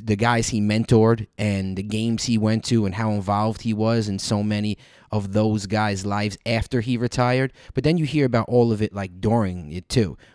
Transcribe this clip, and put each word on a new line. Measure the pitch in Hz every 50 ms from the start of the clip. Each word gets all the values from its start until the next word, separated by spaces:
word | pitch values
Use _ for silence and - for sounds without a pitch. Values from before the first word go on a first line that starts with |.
| 107
the | 107 107
guys | 98 117 117 120 117 113 -
he | 120 107
mentored | 104 104 107 110 113 - 123 110 110 113 117 107 107 - _
and | - 107 104 98 98 95 95 95
the | 98 98
games | 104 107 110 113 117 113 107 -
he | - 117
went | 107 107 107 110 110 -
to | - 120 113 104
and | 95 92
how | 113 110 110
involved | 104 104 92 98 101 104 107 113 107 -
he | - 117 107
was | 107 107 113 117 113 107 104
in | 98 95
so | - - 110 104 104
many | 107 107 104 104 107 98 - - - - - - _ 107
of | 107 101 95
those | 98 107 110 110 107 104 101
guys' | 92 110 107 107 107 101 92 98
lives | 101 101 104 107 104 95 - _
after | 117 117 113 110 - 131 120
he | 110 127 123
retired. | 110 123 120 - 131 123 123 127 131 131 131 - - - - -
But | 135 123
then | 151 170
you | 175 156
hear | 123 139 151 139
about | 123 120 113 107 -
all | 120 123 120 117 110
of | 104
it, | 107 - -
like, | 101 98 90 87 92
during | 104 107 117 117 104 92 90 90 78 73
it | 80 90 -
too, | - - 131 104 80 - - - -